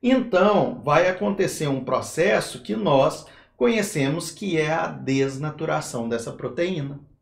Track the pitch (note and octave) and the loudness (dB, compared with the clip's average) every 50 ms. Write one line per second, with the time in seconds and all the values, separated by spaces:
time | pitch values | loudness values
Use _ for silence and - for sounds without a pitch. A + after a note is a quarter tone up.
0 | - B3 C4 B3+ - - - F3+ F#3+ G#3 G#3 F#3 C#3 A#2+ A#2+ - G#2 C#3+ D3 D#3+ | 4 4 4 4 2 2 2 4 6 6 6 4 2 0 -2 -6 0 2 4 4
1 | F3+ F#3 F#3 - G3+ G#3 G3 - F#3 D3+ - - D#3 C#3+ C#3 C3 B2+ B2+ C3 B2+ | 4 4 2 0 -2 -2 0 0 0 -2 0 -2 -2 -2 -2 -2 -2 -2 -2 -2
2 | - - - - E3 G3+ A3 - - - - - - - G#3 A3 G#3 E3 C#3+ C3+ | -2 -4 -2 0 2 2 2 0 -2 -4 -10 -12 -6 -6 -4 -2 0 2 4 4
3 | C#3 D#3 - - - - - - - _ _ _ - A#3+ A#3 A3 G3+ G3+ - D#3 | 4 4 0 -4 -14 -18 -20 -20 -20 _ _ _ 2 2 2 2 0 -2 0 0
4 | - C3+ D#3 E3+ D#3+ - - - G#3 F#3+ E3 D#3 D3+ D3+ D#3+ E3 - B2 - C3 | 0 0 0 -2 -4 -8 -10 -8 -4 -2 0 0 0 0 0 -2 -2 -4 -6 -8
5 | C3 B2+ C3+ C3+ C3+ C3+ C3+ C3 D3 D#3 D3+ - D#3+ D3+ D3+ D#3 D3 - - B2 | -2 0 2 2 2 0 -2 -4 -6 -6 -6 -6 -4 -2 -2 -4 -4 -4 -6 -6
6 | A#2 A#2 A#2 A2+ - - - - - B2+ - - E3+ F#3 F#3+ D#3+ C#3 C#3 C#3+ - | -4 -2 -2 -4 -4 -6 -10 -8 -8 -8 -4 -2 -2 -2 -2 -4 -4 -6 -8 -10
7 | - _ _ _ | -16 _ _ _